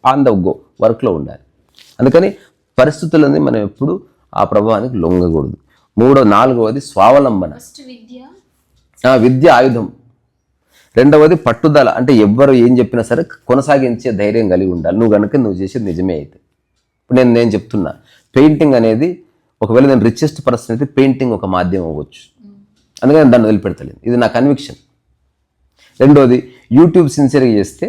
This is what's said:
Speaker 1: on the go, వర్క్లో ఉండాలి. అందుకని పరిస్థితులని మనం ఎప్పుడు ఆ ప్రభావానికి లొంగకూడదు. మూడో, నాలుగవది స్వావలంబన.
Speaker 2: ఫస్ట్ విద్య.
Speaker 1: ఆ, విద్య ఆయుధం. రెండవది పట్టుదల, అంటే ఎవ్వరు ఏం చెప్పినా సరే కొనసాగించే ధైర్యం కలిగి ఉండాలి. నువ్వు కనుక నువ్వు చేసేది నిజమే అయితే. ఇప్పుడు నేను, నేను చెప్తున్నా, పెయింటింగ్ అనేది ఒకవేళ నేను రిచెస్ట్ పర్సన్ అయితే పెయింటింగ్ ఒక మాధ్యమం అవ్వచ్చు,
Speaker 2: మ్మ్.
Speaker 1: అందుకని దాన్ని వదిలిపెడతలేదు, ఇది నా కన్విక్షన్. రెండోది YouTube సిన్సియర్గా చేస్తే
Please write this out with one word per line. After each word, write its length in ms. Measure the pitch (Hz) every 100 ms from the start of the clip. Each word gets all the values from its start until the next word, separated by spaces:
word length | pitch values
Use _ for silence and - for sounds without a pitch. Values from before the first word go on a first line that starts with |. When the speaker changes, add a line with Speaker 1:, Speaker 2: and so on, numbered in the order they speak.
| 123
Speaker 1:
on 80 | 139 135
the 60 | 101 90
go, 80 | - _ _
వర్క్లో 300 | 113 113 123 85
ఉండాలి. 240 | 69 - _ _ _ _ _ _
అందుకని 300 | 127 165 196 202 _ _ _ -
పరిస్థితులని 640 | 131 151 165 160 143 151 139
మనం 120 | 117 101
ఎప్పుడు 240 | - 143 185 _ _ _ -
ఆ 20 | 101
ప్రభావానికి 440 | 104 107 107 123 113 82
లొంగకూడదు. 520 | 90 87 80 67 - _ _ _ -
మూడో, 240 | 123 135 113 101
నాలుగవది 460 | 127 123 110 135 -
స్వావలంబన. 640 | - 104 139 135 101 85 71
Speaker 2:
ఫస్ట్ 180 | - - 262
విద్య. 300 | 240 226 247 269 381 _ _ _ _ _ _ 127
Speaker 1:
ఆ, 20 | 131
విద్య 240 | 117 127 160 156
ఆయుధం. 280 | 135 117 101 - _ _ _ _ _ _ _ _ _ -
రెండవది 360 | 135 151 156 170 123
పట్టుదల, 420 | 113 160 147 120 -
అంటే 120 | 127 127 104
ఎవ్వరు 280 | 110 143 127 120
ఏం 60 | 123
చెప్పినా 240 | 113 120 110
సరే 140 | - 170 - -
కొనసాగించే 600 | 127 139 143 131 117 131 101
ధైర్యం 260 | 104 113 104
కలిగి 180 | 90 95 87
ఉండాలి. 200 | 80 95
నువ్వు 140 | 113 104
కనుక 180 | 104 143
నువ్వు 140 | 113 92
చేసేది 240 | 95 127 104
నిజమే 240 | 82 95 80
అయితే. 160 | 71 _ _ _ _ _ _ _
ఇప్పుడు 160 | _ 127
నేను, 120 | 127 117
నేను 120 | 113 101
చెప్తున్నా, 360 | - 107 80 - _ _ _ 135
పెయింటింగ్ 400 | 151 151 151 127
అనేది 300 | 113 110 165 175 _ _ _ _
ఒకవేళ 220 | 107 113 139
నేను 120 | 131 110
రిచెస్ట్ 320 | 113 151 151 -
పర్సన్ 260 | 123 -
అయితే 120 | 113 139 -
పెయింటింగ్ 380 | 135 131 131 104
ఒక 100 | 95
మాధ్యమం 360 | 92 87 95 82
అవ్వచ్చు, 300 | 76 73 - _ _ -
Speaker 2:
మ్మ్. 100 | _ _ _ _ _
Speaker 1:
అందుకని 300 | 131 156 143
దాన్ని 120 | 120 107
వదిలిపెడతలేదు, 520 | 107 92 82 67 67 117
ఇది 100 | 120
నా 40 | 113 120
కన్విక్షన్. 420 | 135 143 - - _ _ _ _ _ _ _ _ _ _ _ _
రెండోది 340 | 135 143 131 123 - _ _ 123
YouTube 320 | 170 180 156 143
సిన్సియర్గా 360 | 139 143 127 107
చేస్తే 280 | 98 -